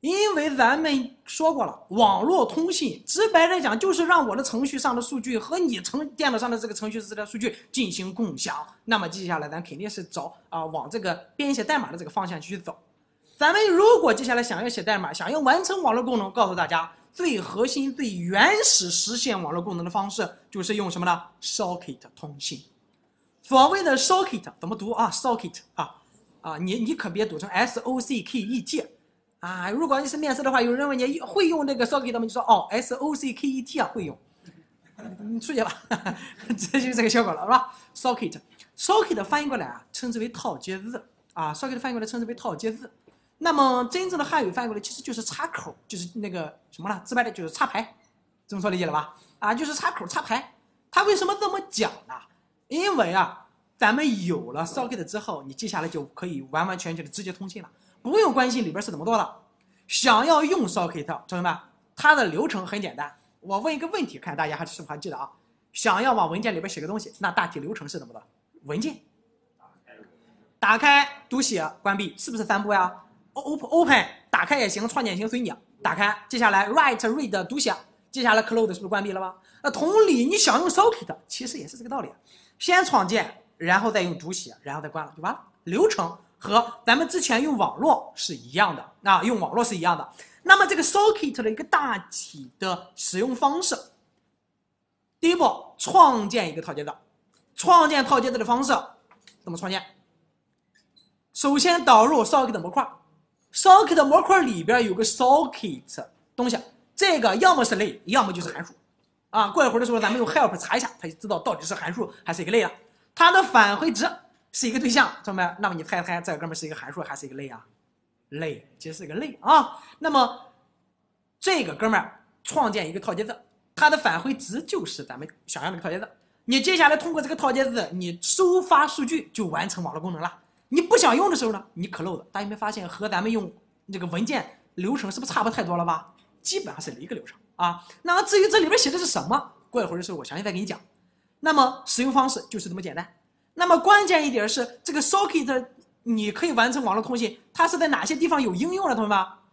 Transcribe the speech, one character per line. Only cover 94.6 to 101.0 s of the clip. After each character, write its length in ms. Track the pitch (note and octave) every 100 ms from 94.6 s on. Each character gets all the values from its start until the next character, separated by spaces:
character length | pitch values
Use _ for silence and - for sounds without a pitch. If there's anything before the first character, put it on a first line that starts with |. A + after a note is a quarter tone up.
| _ _ _ _ _ _
第 120 | E4
一 40 |
步， 400 | F4 C4+ - - -
创 520 | - F#4+ D#4+ A#3+ G3+
建 200 | A3+ F3
一 60 |
个 80 | D#3
套 100 | D#3
接 120 | C#3+
字。 80 | D3 - _ _ _ _ _ -
创 320 | D#4 F4 D#4
建 160 | D4
套 160 | B3+ C4+
接 100 | B3
字 80 | A#3+
的 60 |
方 180 | A3+ A#3+
式 100 | - B3 - - _ _ - _
怎 80 | -
么 80 | E3+
创 100 | F#3+
建？ 140 | F#3+ - _ _ _ _ _ _ _ _ _ _ _